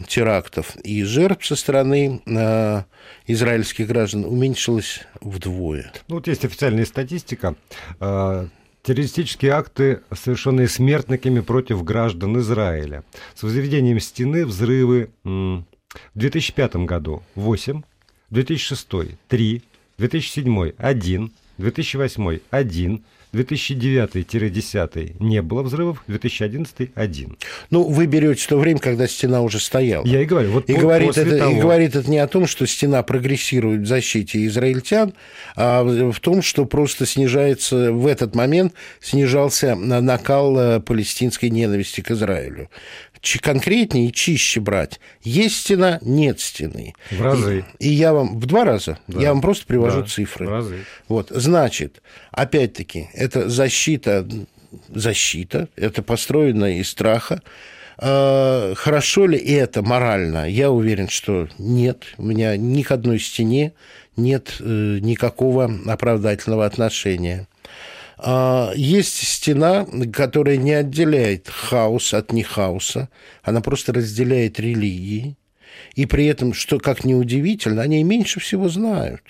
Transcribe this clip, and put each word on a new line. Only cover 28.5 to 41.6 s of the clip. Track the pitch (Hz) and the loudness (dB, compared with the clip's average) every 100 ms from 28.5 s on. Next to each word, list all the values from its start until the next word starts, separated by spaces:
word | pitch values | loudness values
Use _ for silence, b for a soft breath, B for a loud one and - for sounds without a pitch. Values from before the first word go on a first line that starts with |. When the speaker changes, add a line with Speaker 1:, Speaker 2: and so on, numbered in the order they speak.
| 147 | 2
Speaker 1:
время, | 151 151 | 4 2
когда | 131 120 127 | 0 0 0
стена | - 131 123 | 0 0 2
уже | 117 104 | 2 -2
стояла. | - 131 127 85 120 | -2 0 2 2 2
Speaker 2:
Я | 131 | 2
и | |
говорю, | 151 175 104 | 2 2 2
вот | 117 - | 0 2
Speaker 1:
И | |
Speaker 2:
по-, | 165 | 4
Speaker 1:
говорит | 160 165 165 | 6 6 4
Speaker 2:
после | 143 | 2
Speaker 1:
это, | 156 147 | 2 4
и | |
Speaker 2:
того. | 143 143 | 4 4
Speaker 1:
говорит | 160 170 160 | 6 6 4
это | 135 127 | 2 2
не | 151 | 2
о | 143 | 2
том, | 190 180 | 2 0
что | - 127 | 0 -2
стена | - 143 135 | 0 2 2
прогрессирует | - 135 127 135 - 131 110 110 | 2 0 0 -2 0 0 2 0
в | 104 | 0
защите | 127 - 110 95 107 107 | 0 0 -2 -2 0 0
израильтян, | 107 131 131 - 214 214 - B B B B | 2 0 0 0 2 0 -4 B B B B
а | 120 123 | 2 4
в, | 123 120 123 | 4 2 2
в | 113 | 0
том, | - 185 | 2 2
что | 165 - | 2 0
просто | 135 143 143 - | 0 2 0 0
снижается, | 127 135 131 135 143 131 - 127 120 | -2 0 2 4 2 2 0 0 2
в | 117 139 | 2 2
этот | 135 117 | 2 0
момент | 117 127 165 185 - B B | 0 2 2 2 -2 B B
снижался | - 139 135 139 143 - 139 | -2 2 4 4 2 2 0
на-, | 101 107 123 | 0 0 2
накал, | 127 123 - 139 143 131 | 2 2 2 2 4 4
э, | 120 113 | 4 2
палестинской | - 113 101 - 123 - 123 | 0 -2 -2 -2 -2 0 -2
ненависти | 113 | 0